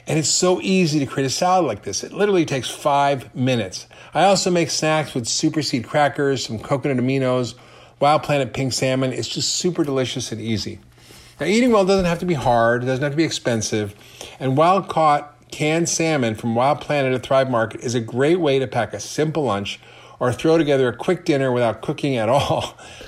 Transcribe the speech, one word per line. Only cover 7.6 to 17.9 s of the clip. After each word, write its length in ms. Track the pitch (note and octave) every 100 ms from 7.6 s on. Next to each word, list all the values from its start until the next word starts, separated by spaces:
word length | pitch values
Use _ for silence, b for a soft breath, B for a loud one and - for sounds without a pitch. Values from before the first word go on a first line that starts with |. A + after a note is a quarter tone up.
| B B B _
Wild 240 | C#3+ D3+
Planet 320 | - D3 A#2+
pink 180 | C3+ C3
salmon. 400 | - C3 C3 C3
It's 140 | A#2+ A2+
just 300 | - - -
super 260 | F3+ E3
delicious 480 | D3 C3 B2 C3 -
and 100 | A2
easy. 380 | A2 G#2 G#2 - - b b b b -
Now, 60 | D#3
eating 260 | A3+ B3+
well 120 | G#3+
doesn't 220 | F#3 G3 F3
have 140 | E3+
to 40 |
be 100 | F3+
hard. 500 | C#3+ B2 A#2 A#2 A#2+
It 20 | B2
doesn't 160 | C3
have 120 | C#3+
to 20 | D3
be 80 |
expensive. 720 | D#3 - - A2+ - A2 G2+ - B B B B
And 180 | C3+ C3+
wild-caught 920 | E3+ F#3+ - E3 D#3+ D3 - - _
canned 380 | - D3+ E3 E3
salmon 480 | - D#3+ D3+ A2+ G#2+
from 180 | A#2+
Wild 260 | A#2 C3+ D3+
Planet 340 | - D3 C3
at 100 | B2+
Thrive 260 | - C3+ B2+
Market 300 | A#2 A2+ -
is 160 | A#2+